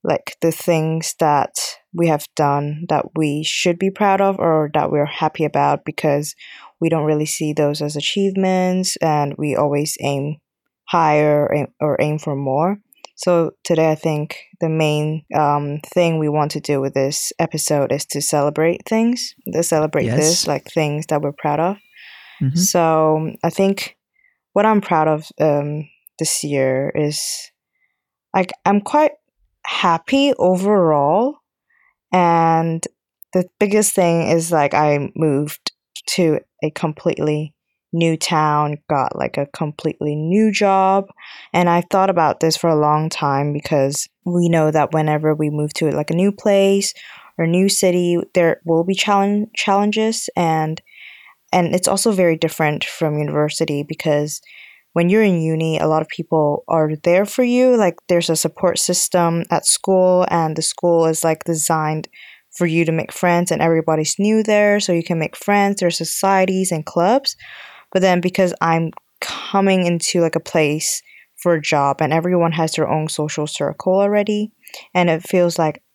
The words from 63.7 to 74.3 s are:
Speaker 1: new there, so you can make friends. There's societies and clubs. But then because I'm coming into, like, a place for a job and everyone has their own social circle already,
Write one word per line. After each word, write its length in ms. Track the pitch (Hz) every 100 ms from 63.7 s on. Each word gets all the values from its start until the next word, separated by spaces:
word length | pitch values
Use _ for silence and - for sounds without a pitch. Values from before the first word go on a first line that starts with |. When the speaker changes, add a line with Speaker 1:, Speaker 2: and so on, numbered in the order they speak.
| 165 160 156 156 -
Speaker 1:
new 240 | 208 220
there, 380 | 214 208 208 208
so 120 | 202
you 120 | 170
can 160 | 165 165
make 160 | 160 -
friends. 440 | - 202 202 202
There's 180 | 175 -
societies 760 | 165 - 196 190 190 190 190
and 120 | 165
clubs. 520 | 151 - 175 262 277 - - - - - _
But 100 | 190
then 200 | 185 180
because 320 | 180 180 185 -
I'm 300 | 165 165 165 - _ _
coming 640 | - - - 196 196 190 175
into, 340 | 170 - 175
like, 140 | 165 165
a 40 |
place 640 | - 165 151 151 - - _ - _ -
for 100 | 175
a 80 | 165
job 360 | 147 151 139 135
and 100 | 147
everyone 420 | 160 175 180 170
has 180 | 160 160
their 180 | - 151
own 180 | 156 156
social 380 | - 151 - 151
circle 480 | - 147 160 185 190
already, 500 | 202 208 208